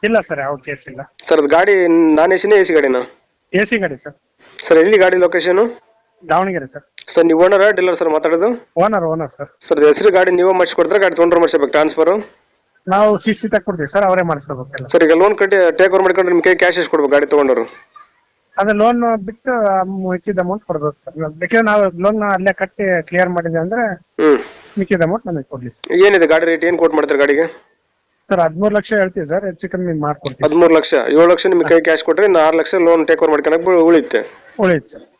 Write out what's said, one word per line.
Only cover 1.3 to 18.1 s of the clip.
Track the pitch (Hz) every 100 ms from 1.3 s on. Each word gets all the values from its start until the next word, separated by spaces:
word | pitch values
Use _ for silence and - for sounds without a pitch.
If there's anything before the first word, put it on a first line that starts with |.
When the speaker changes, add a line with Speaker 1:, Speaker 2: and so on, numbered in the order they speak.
| 160
Speaker 2:
ಅದು | 143
ಗಾಡಿ | 160 196 196 175 165 160 156
ನಾನ್ | 170
ಎ | 190
ಸಿನೇ | 202 208
ಎ |
ಸಿ | 175
ಗಾಡಿನಾ? | 160 143 127 123 _ _ _ _
Speaker 1:
ಎ | 180
ಸಿ | 208 226
ಗಾಡಿ | 185 135
ಸರ್. | 147 - _ _ _ -
Speaker 2:
ಸರ್, | - 160
ಎಲ್ಲಿ | 175 214
ಗಾಡಿ | 185 185
ಲೊಕೇಶನ್? | 180 175 160 185 233 240 _ _ _ _ 170
Speaker 1:
ದಾವಣಗೆರೆ | 160 190 180 131
ಸರ್. | - _ - -
Speaker 2:
ಸರ್, | - 165
ನೀವು | 165 180
ಓನರಾ | 202 202
ಡೀಲರ್ | 190 180 170
ಸರ್ | 165
ಮಾತಾಡೋದು? | 156 156 165 202 240 - -
Speaker 1:
ಓನರ್, | 196 214
ಓನರ್ | 165 160 147
ಸರ್. | - 143 _
Speaker 2:
ಸರ್, | - -
ಹೆಸರು | 151 147 208
ಗಾಡಿ | 185 185
ನೀವೇ | 180 185
ಮಾಡಿಸ್ಕೊಡ್ತಾರೆ, | 185 175 - 165 208
ಗಾಡಿ | 190 165
ತೊಗೊಂಡ್ರೆ | 170 170
ಮಾಡಿಸ್ಬೇಕು | 165 170 135
ಟ್ರಾನ್ಸ್‌ಫರ್? | 147 156 156 160 208 208 _ _ _ _ _ -
Speaker 1:
ನಾವು | 190 214 208
ಸಿ | -
ಸಿ | 208 220
ತಕ್ಕೊಡ್ತೀವಿ | 208 202 175 143
ಸರ್, | 196
ಅವರೇ | 202 185
ಮಾಡಿಸ್ಕೋಬೇಕೆಲ್ಲ. | 170 151 143 135 127 - 127
Speaker 2:
ಸರ್, | 170
ಈಗ | 160
ಲೋನ್ | 165 190 202
ಕಟ್ಟಿ | 196 196 175 160
ಟೇಕ್ | 185
ಓವರ್ | 185
ಮಾಡ್ಕೊಂಡ್ರೆ | 190 185 180
ನಿಮ್ | 180
ಕೈ | 165 180
ಕ್ಯಾಶ್ | 180 175
ಎಷ್ಟು | 156
ಕೊಡ್ಬೇಕು | 160 143
ಗಾಡಿ | 143 143
ತೊಗೊಂಡವರು? | 147 139 120 113 - _ - -